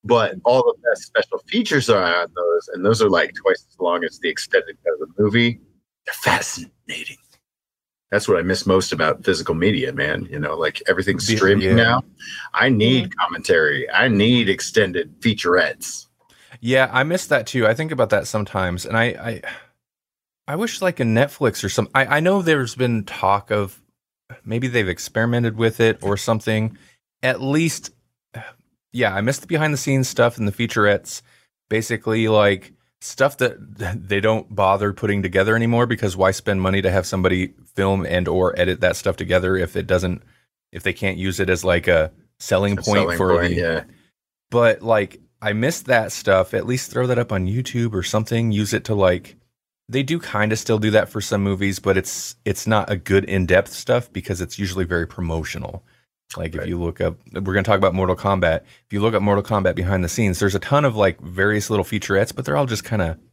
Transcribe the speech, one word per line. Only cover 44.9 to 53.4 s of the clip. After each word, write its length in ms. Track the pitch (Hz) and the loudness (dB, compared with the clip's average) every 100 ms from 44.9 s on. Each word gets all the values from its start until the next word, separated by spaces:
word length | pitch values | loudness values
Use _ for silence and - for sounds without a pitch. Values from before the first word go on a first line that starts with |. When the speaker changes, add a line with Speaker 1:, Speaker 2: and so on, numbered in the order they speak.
| 110 98 - _ _ | 0 0 -8 _ _
Speaker 2:
I 120 | 107 | -4
miss 300 | 107 131 165 | 0 -2 -2
that 280 | - 123 104 | 0 0 0
stuff. 420 | - - 95 92 | -4 2 2 2
At 140 | 104 110 | -2 -2
least 240 | 127 - | -4 -4
throw 160 | 120 127 | -2 0
that 120 | 120 | 0
up 120 | 117 | 0
on 140 | 98 92 | -2 -2
YouTube 460 | 113 127 120 117 | -2 -4 -2 -2
or 80 | 101 | -2
something. 480 | - 107 110 117 117 | -2 -4 0 0 0
Use 220 | 104 101 | 0 0
it 100 | - - | -2 -2
to, 80 | |
like, 420 | 104 92 90 - _ _ _ _ _ - | 2 4 2 -4 _ _ _ _ _ -6
they 120 | 127 | -4
do 160 | 131 127 | -2 -4
kinda 360 | - 104 107 110 | -4 -2 0 0
still 220 | - 110 | 0 2
do 120 | 107 | 4
that 180 | 107 - | 2 2
for 120 | 113 | -6
some 220 | - 104 | -4 0
movies, 360 | 98 95 98 95 | 0 0 -2 -2
but 180 | 98 95 | 0 0
it's, 380 | - - - - | 0 -10 -12 -8
it's 220 | 104 98 - | -6 -4 0
not 240 | 107 95 | 0 0
a 60 | 95 | -6
good 280 | - 98 | 2 0
in-depth 480 | - 95 | 2 -2